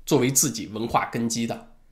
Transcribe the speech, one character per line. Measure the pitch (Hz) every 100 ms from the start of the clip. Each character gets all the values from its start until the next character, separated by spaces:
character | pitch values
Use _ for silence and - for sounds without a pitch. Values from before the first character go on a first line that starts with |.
| -
作 | 143
为 | 127
自 | 139 135
己 | 110 92
文 | 107 117
化 | 120 95
根 | 120 117
基 | 117 117
的。 | - - - _